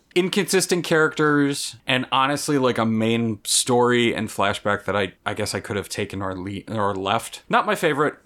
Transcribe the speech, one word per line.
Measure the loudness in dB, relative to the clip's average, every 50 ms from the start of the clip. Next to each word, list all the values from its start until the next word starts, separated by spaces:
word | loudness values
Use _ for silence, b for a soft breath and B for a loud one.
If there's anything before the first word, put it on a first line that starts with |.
| _ _ 0
Inconsistent | 0 0 2 0 0 0 2 2 2 2 2 0 -2 2
characters, | 2 2 4 4 2 2 0 2 4 4 4 2 2 0 -4 -6 -10 -12 -12 -2
and | -2 0 0 0 0
honestly, | 0 0 2 2 0 -2 -2 0 0
like, | 2 2 2 2 2
a | 0
main | 0 2 0 2 2 2 0 0 -2 -4 -4
story | -4 -2 -2 0 2 2 4 4 4 4 4 4 4 2 0
and | -2 -4 -6
flashback | -2 0 0 0 0 0 0 -2 -2 -2 -2
that | -2 -2
I, | -2 -2 -2 -6 _ -8
I | -8 -4
guess | -4 -4 -4
I | -4 -6
could | -6 -4 -4
have | -4 -4 -6
taken | -6 -6 -6 -6 -6 -6
or | -6 -6 -6 -6
le-, | -8 -8 -8 -10 -10 -6
or | -4 0 0 0 0
left. | -2 -2 0 0 0 -2 -6 -14 -16 _ 0
Not | 0 0 2
my | 0 -2
favorite, | 0 0 0 2 2 0 -2 -2 -6 _